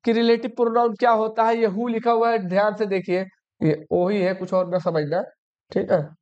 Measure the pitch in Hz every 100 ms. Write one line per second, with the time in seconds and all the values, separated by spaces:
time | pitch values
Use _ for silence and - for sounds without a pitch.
0 | - 226 233 233 233 - 233 233 240 202
1 | 240 226 220 220 226 233 220 190 240 226
2 | 233 233 233 226 180 185 208 196 208 190
3 | 180 180 190 _ _ _ 160 - - 175
4 | 180 208 180 185 185 185 175 180 175 165
5 | 147 170 - _ _ _ _ 190 - 180
6 | 147 -